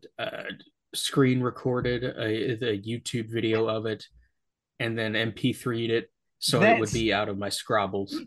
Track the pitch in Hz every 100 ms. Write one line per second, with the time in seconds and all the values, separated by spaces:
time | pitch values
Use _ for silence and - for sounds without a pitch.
0 | - - 113 107 104 107 - _ _ -
1 | - - 131 127 123 123 127 123 123 123
2 | 127 - 113 110 - 117 123 101 104 120
3 | - 120 110 113 113 110 113 110 110 107
4 | - _ _ _ _ _ _ - 117 113
5 | 110 107 113 101 127 113 127 117 117 117
6 | - _ _ - - 127 208 226 107 113
7 | 113 101 107 98 101 - - 110 98 98
8 | 98 302